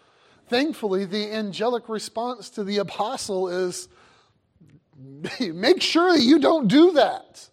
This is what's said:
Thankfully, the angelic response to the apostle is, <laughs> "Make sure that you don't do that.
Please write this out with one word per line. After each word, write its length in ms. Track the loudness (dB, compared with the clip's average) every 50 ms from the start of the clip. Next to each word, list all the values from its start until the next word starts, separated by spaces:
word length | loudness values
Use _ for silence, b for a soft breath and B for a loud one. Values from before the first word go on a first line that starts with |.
| b b b b b b b b b -4
Thankfully, 560 | -2 -2 0 -2 -4 -4 -4 -4 -2 -2 -4
the 280 | -4 -6 -6 -6 -6 -6
angelic 560 | -6 -6 -8 -6 -4 -2 -2 -2 -4 -6 -8
response 640 | -8 -8 -8 -10 -8 -8 -6 -6 -8 -10 -14 -14
to 120 | -10 -10 -8
the 160 | -4 -4 -4
apostle 680 | -4 -4 -4 -6 -6 -6 -6 -8 -8 -6 -6 -4 -4 -4
is, 400 | -4 -4 -4 -6 -6 -10 -14 b b b b b b b b b b b _ _ _ _
<laughs> 800 | _ _ _ _ _ _ _ -20 -20 -20 -18 -16 -14 -12 -8 -8
"Make 400 | -8 -6 -6 0 2 2 4 4
sure 320 | 2 0 2 2 4 4 4
that 100 | 4 6
you 180 | 6 6 6
don't 280 | 6 4 2 2 2 4
do 240 | 6 6 6 6 6
that. 560 | 4 2 2 0 -4 -12 -16 _ -20 -20 -20